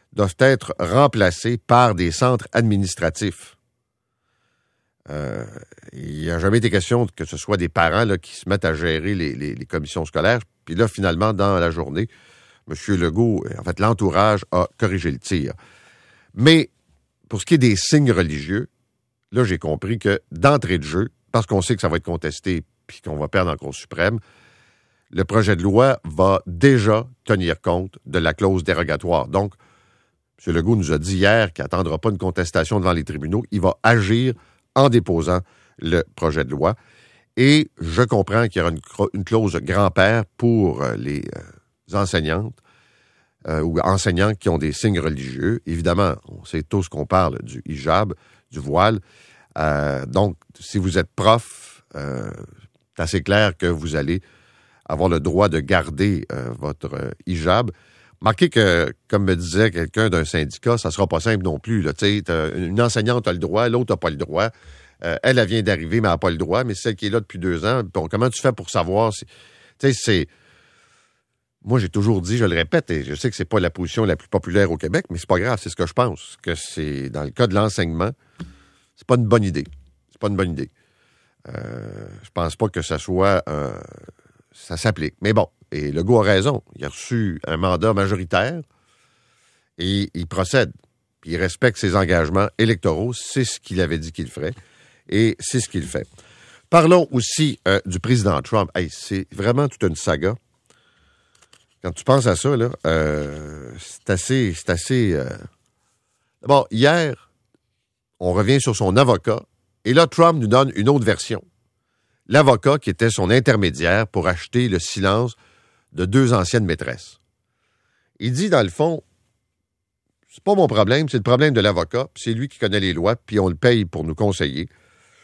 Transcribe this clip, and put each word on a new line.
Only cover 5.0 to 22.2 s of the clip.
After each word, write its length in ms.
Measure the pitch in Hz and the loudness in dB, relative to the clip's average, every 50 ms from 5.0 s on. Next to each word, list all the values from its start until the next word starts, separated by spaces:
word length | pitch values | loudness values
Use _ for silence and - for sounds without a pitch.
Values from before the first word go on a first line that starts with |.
| _ - | _ -12
Euh, 360 | 71 73 76 65 50 50 57 52 52 - - _ - - - - - | -10 -8 -8 -8 -8 -8 -10 -12 -16 -20 -20 _ -20 -20 -20 -20 -18
il 260 | 65 73 76 73 76 | -14 -12 -12 -10 -8
n'y 100 | 78 85 | -6 -4
a 80 | 85 85 | -4 0
jamais 200 | 87 98 104 117 | 0 2 2 2
été 120 | 110 117 | 2 2
question 360 | 82 98 87 - 117 120 117 98 - | 0 0 0 0 0 0 0 -2 -4
que 80 | - 82 | -8 -10
ce 140 | - - 76 | -10 -10 -12
soit 180 | - - 104 | -4 -4 -2
des 140 | 95 87 80 | -2 -2 -2
parents, 340 | - 85 85 82 82 101 120 | 0 2 2 2 2 2 2
là, 140 | 107 98 87 | 0 0 -2
qui 160 | - - - | -4 -10 -18
se 100 | - - | -14 -4
mettent 200 | 90 98 98 - | -2 -2 0 0
à 80 | 82 80 | -2 -2
gérer 400 | 73 85 85 80 80 78 98 104 | -2 -2 -2 -2 -2 -2 -2 -4
les, 200 | 92 82 71 64 | -2 -2 -4 -4
les, 200 | 62 73 73 67 | -6 -8 -8 -8
les 120 | - - | -10 -10
commissions 380 | - - 80 73 71 - 87 80 | -8 -6 -6 -6 -6 -6 -6 -6
scolaires. 360 | 76 - 78 80 101 120 120 104 - _ _ _ | -4 -4 0 2 2 2 2 -2 -6 _ _ _
Puis 80 | - 82 | -8 -2
là, 120 | 90 117 | 0 0
finalement, 460 | 104 - - 98 90 85 82 107 110 107 | 0 0 -2 -2 0 0 0 0 0 0
dans 260 | 92 101 101 98 90 | 0 2 2 2 2
la 120 | 85 85 | 2 0
journée, 380 | 80 85 76 67 71 87 113 113 - _ _ _ _ _ _ _ _ _ _ | 0 -2 -6 -6 -4 -4 -6 -6 -8 _ _ _ _ _ _ _ _ _ _
Monsieur 300 | - 78 73 - - 101 | -14 -12 -10 -4 -2 0
Legault, 460 | 87 87 82 78 104 120 117 107 - - - - - | 0 0 0 2 2 2 2 2 0 -4 -6 -10 -8
en 60 | - | -8
fait, 160 | 90 87 - | -8 -2 0
l'entourage 640 | 101 110 117 92 104 92 76 92 101 107 107 98 - - | 2 2 2 2 0 0 2 4 4 4 2 0 -2 -2
a 160 | - 90 92 - - | -2 -2 -2 -2 -2
corrigé 340 | _ 117 98 95 92 82 82 | _ -2 -2 -2 -2 -4 -4
le 80 | 69 64 | -6 -6
tir. 360 | - - 98 82 69 - - - - - _ _ _ _ _ _ _ _ _ _ _ _ _ | -6 -4 -4 -2 -2 -4 -8 -12 -16 -20 _ _ _ _ _ _ _ _ _ _ _ _ _
Mais 360 | 95 120 151 165 160 143 - _ _ _ _ _ _ _ _ _ _ _ _ | 4 6 8 8 8 4 0 _ _ _ _ _ _ _ _ _ _ _ _
pour 100 | 117 101 | -8 -8
ce 60 | - | 0
qui 80 | - 170 | 2 4
est 40 | 151 | 6
des 180 | 127 120 104 | 6 6 4
signes 360 | 92 - - - 151 147 127 101 | 2 2 2 4 4 4 4 4
religieux, 560 | 87 90 78 76 71 71 80 95 107 - - _ _ _ _ _ _ _ _ _ _ _ _ 98 | 2 2 0 -2 -6 -6 -4 -4 -4 -4 -6 _ _ _ _ _ _ _ _ _ _ _ _ -2
là, 120 | 120 127 | 0 0
j'ai 140 | 98 92 82 | 0 0 -2
compris 400 | - 80 76 - - 95 113 101 | -2 -4 -4 -4 -4 -6 -6 -2
que 220 | - 104 101 - - _ | 0 0 0 0 -2 _
d'entrée 480 | 73 82 87 139 147 135 - 87 92 82 | -6 2 4 4 4 4 2 0 -2 -2
de 60 | 71 | -2
jeu, 240 | 73 78 92 107 - - _ _ _ - | -4 -2 -2 -2 -4 -6 _ _ _ -2
parce 140 | 117 110 | -2 0
qu'on 160 | - 110 95 90 | 0 0 -2 0
sait 120 | - 120 | 0 -2
que 60 | 90 | -2
ça 80 | - 85 | 0 -2
va 80 | 80 | -2
être 80 | 82 - | -2 -4
contesté 600 | - 85 80 | -4 -6 -6